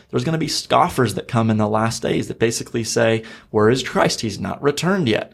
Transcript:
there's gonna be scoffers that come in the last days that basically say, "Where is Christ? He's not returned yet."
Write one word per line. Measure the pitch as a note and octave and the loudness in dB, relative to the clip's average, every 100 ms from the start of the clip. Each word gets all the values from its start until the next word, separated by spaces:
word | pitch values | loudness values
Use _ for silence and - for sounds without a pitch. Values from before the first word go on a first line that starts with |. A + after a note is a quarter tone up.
| _ | _
there's | B2+ | -4
gonna | B2 D#3+ | -2 -2
be | D3+ | -4
scoffers | - - B2 E3 - A#2+ | -6 0 2 2 2 0
that | G2+ - | 0 -2
come | A#2+ A2+ | 0 2
in | G#2+ | 2
the | G#2+ | 2
last | G#2+ A2+ A2+ | 0 -2 -2
days | - E3 - | -2 -2 -4
that | - | 0
basically | A#2 A#2 B2 A#2+ | 0 0 -6 -6
say, | A2 - A#2 A2+ A2 - - | -2 2 2 2 -2 -16 -4
"Where | A2 G#2+ | 2 4
is | C3 | 4
Christ? | - F#3+ E3 - | 0 0 0 0
He's | A2+ F#2+ | -4 -6
not | F#2+ - | -8 -2
returned | C#3+ D3 E3 G3 C3+ | -2 0 0 2 2
yet." | G#2+ - | 0 -2